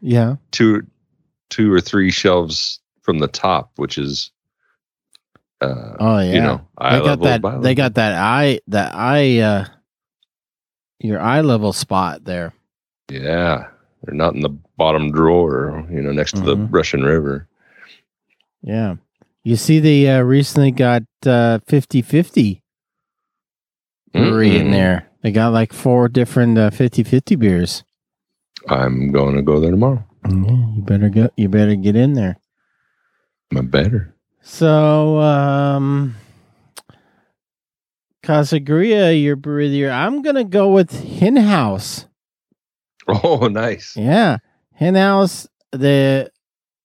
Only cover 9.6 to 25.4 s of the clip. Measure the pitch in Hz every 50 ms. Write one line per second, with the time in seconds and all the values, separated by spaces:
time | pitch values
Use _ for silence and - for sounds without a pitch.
9.6 | 95 - - _ _ _ _ _ _ _ _ _ _ _ _ _ _ _ _ _
10.6 | _ _ _ _ _ _ _ - - 107 104 82 92 113 131 156 156 139 120 107
11.6 | 107 101 92 - - - 101 95 92 85 73 - - 92 90 87 85 82 - _
12.6 | _ _ _ _ _ _ _ _ _ - - - 139 147 82 87 87 85 76 64
13.6 | - - - _ _ _ _ _ - 73 71 73 80 85 - 69 73 71 71 76
14.6 | - _ _ - 80 80 78 78 76 73 76 80 80 80 87 87 85 78 67 64
15.6 | 71 73 76 78 78 82 85 71 69 71 71 73 78 - - 98 90 71 69 98
16.6 | 107 110 107 87 76 - - 69 67 73 78 80 73 71 69 71 82 _ _ _
17.6 | _ _ _ _ - - - _ _ _ _ _ _ _ _ _ _ _ _ _
18.6 | - - 107 113 110 98 85 - _ _ _ _ _ _ _ _ - 113 117 110
19.6 | - - 156 156 151 156 147 143 139 135 135 131 123 123 135 143 139 - - 147
20.6 | 139 135 123 135 127 123 123 120 110 - _ _ - 135 123 120 117 117 113 107
21.6 | - - 156 139 - - - 127 113 - 143 160 180 - - 170 117 101 92 -
22.6 | _ _ _ _ _ _ _ _ _ _ _ _ _ _ _ _ _ _ _ _
23.6 | _ _ _ _ _ _ _ _ _ _ - - 113 113 110 110 110 101 92 -
24.6 | 76 - 98 98 92 92 90 87 - _ _ _ - 110 101 110